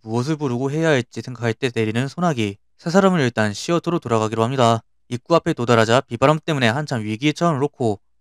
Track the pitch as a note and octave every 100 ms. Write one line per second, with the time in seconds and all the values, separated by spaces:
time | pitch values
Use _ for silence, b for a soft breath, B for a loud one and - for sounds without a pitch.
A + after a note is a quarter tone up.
0 | A2 A#2 C3 D3+ C#3+ A#2+ C3+ D3+ E3 C3+
1 | - - B2+ A#2+ A#2 A2 C3 A#2 A2 A#2
2 | C3+ - F3 B2 G#2 G2+ _ _ F3 F#3
3 | G3 F3+ B2 A2+ G#2+ G2+ - E3+ E3+ E3+
4 | A#2+ A2+ G#2+ A2+ A2+ C3+ A#2 A2+ - _
5 | _ A#2+ - E3 E3+ D3 A#2 A#2 A2 B2
6 | - A#2 C#3 D#3 - C#3+ A#2 B2+ D3+ B2
7 | G#2+ A2 D3 D3 E3+ C3+ C#3+ - A#2 G2
8 | _ _